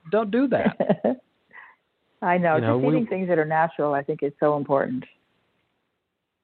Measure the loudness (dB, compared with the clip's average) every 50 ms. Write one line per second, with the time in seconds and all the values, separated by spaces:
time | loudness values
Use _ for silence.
0 | -6 -2 -2 -2 0 0 0 0 0 2 0 0 0 0 -2 0 0 0 0 0
1 | 0 -2 -2 -4 -8 _ _ _ _ _ -20 -20 -20 -20 -20 _ _ _ _ _
2 | _ _ _ -6 -2 0 0 2 2 2 2 2 2 2 0 2 2 2 2 0
3 | 0 -2 -4 -4 -2 0 0 0 0 0 0 0 0 0 -2 -2 -2 -2 -2 -2
4 | -2 -4 -6 -4 -4 -6 -2 0 0 0 2 0 0 0 0 0 0 -2 -4 -8
5 | -10 -12 _ _ _ _ _ _ _ _ _ _ _ _ _ _ _ _ _ _
6 | _ _ _ _ _ _ _ _